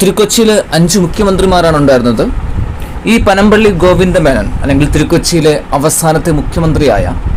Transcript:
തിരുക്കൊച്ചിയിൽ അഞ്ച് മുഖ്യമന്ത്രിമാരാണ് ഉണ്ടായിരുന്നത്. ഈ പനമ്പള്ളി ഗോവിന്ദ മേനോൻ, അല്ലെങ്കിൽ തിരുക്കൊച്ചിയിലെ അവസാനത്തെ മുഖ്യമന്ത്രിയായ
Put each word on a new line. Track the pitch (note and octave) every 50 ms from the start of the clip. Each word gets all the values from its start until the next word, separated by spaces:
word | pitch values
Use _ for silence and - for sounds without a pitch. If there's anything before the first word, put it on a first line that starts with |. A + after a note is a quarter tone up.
തിരുക്കൊച്ചിയിൽ | F#3 F#3+ D#3+ G#3 G#3 G#3 - A#3 A3 G#3+ G#3 F#3+ - - D3
അഞ്ച് | D#3+ E3+ D#3+ G3 G3+
മുഖ്യമന്ത്രിമാരാണ് | F3 D#3+ - G#3+ G#3 G3 F#3+ F3 F#3+ F#3+ F#3 F3 E3+ E3 D#3
ഉണ്ടായിരുന്നത്. | D3 C#3+ C3+ C3 B2 A#2 B2 A2+ A#2+ E3+ B3+ - - - - - - - - - - - - - - -
ഈ | G3 A3+
പനമ്പള്ളി | A#3 A3+ G#3 F#3+ G3 G3+ G#3 G#3+ G#3 A3 G#3
ഗോവിന്ദ | F#3 D#3 F3 F3+ F3 E3+ F#3+ F3+ E3+
മേനോൻ, | F3+ D#3 C#3 C3 G#2+ G2+ - -
അല്ലെങ്കിൽ | - - C#3 C#3 C#3 D3 C#3
തിരുക്കൊച്ചിയിലെ | - D3 D3+ - E3+ D#3+ E3+ - F3 E3 D3+ D#3 D3+ C#3+ - -
അവസാനത്തെ | C3+ C#3 C#3 D#3 - - E3 D#3 D#3 D#3+ E3 E3+
മുഖ്യമന്ത്രിയായ | D3+ C#3+ - - - D#3+ E3 D#3+ D3 D3+ D3+ B2+ G#2 G2 F#2 E2+ D#2+ - - - -